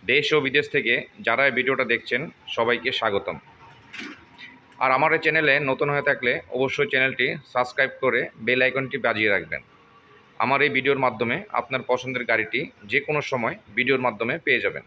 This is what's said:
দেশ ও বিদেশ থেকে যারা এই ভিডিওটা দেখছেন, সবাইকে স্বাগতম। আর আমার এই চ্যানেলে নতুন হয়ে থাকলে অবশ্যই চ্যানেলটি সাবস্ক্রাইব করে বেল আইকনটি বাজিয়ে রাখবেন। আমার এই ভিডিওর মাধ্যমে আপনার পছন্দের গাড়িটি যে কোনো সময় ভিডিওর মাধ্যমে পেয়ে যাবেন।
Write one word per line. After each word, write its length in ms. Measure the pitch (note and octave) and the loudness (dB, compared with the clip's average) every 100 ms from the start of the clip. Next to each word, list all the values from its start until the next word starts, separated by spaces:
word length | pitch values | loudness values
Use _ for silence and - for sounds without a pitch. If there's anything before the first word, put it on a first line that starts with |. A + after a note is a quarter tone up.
দেশ 240 | - C3 C#3+ D3+ | 2 2 4 2
ও 20 | |
বিদেশ 240 | C3+ C3+ C#3+ D3 | 2 0 0 -2
থেকে 180 | A2+ B2 C3+ - | 0 -2 -2 -6
যারা 240 | G#2+ A#2 C#3 | -2 2 2
এই 80 | B2 | 2
ভিডিওটা 280 | B2+ C3+ A#2+ | -2 0 0
দেখছেন, 280 | A#2 - B2 D#3+ - - | -2 -2 -4 -6 -12 -10
সবাইকে 420 | - A#2 A#2+ A#2+ | -2 0 0 -2
স্বাগতম। 460 | B2+ A2 G2 - D#2 - - - - - - - - - - - - _ - | -2 0 0 -4 -10 -12 -20 -20 -20 -20 -16 -16 -18 -20 -20 -20 -20 _ -2
আর 60 | C3 C3 | 2 4
আমার 140 | D#3 | 4
এই 80 | D#3 | 2
চ্যানেলে 300 | D#3 D#3 D3+ C#3 | 2 2 4 2
নতুন 280 | C#3+ C3+ C#3+ | 2 0 0
হয়ে 180 | C#3+ C#3+ | 0 0
থাকলে 220 | C3 B2 D3 - C3 | 0 0 -2 -4 -2
অবশ্যই 320 | C3+ - C#3+ | -2 0 0
চ্যানেলটি 360 | C3+ C3 B2+ C#3+ E3 - | 2 0 2 -2 -2 -4
সাবস্ক্রাইব 380 | B2+ B2 - C3 - | -2 -2 0 -2 0
করে 160 | C3 A#2+ E3 - A2+ | 0 0 -2 -6 0
বেল 160 | B2+ B2+ | 2 2
আইকনটি 320 | B2+ C3 C3+ A#2+ | 0 -4 -2 0
বাজিয়ে 280 | A2 G#2+ | 2 2
রাখবেন। 280 | G2 D#2+ D#2 - - _ - _ - _ - | 2 -2 -12 -12 -20 _ -20 _ -20 _ -4
আমার 160 | A#2 C3+ | 0 2
এই 100 | D3 B2+ | 2 2
ভিডিওর 280 | B2+ C#3 C3 | 0 2 0
মাধ্যমে 300 | A2 A#2 C3+ G3+ A#2+ | 0 -2 -2 -4 -6
আপনার 220 | - C3 A#2 | -4 -6 -2
পছন্দের 340 | B2 B2+ B2+ A#2+ | -4 -2 -6 0
গাড়িটি 340 | A2+ G#2+ A#2 D3+ _ G#2 | 0 0 -4 -6 _ -2
যে 80 | B2+ C#3+ | -2 0
কোনো 120 | D3+ | -4
সময় 340 | C#3 C3 A2+ F3+ - G#2 | -2 -2 -2 -6 -10 -4
ভিডিওর 300 | B2+ C3 B2 | 0 2 0
মাধ্যমে 260 | G#2+ A#2 D#3+ D3+ | -2 -4 -4 0
পেয়ে 180 | B2 G2 | 0 0
যাবেন। 180 | D2+ | -6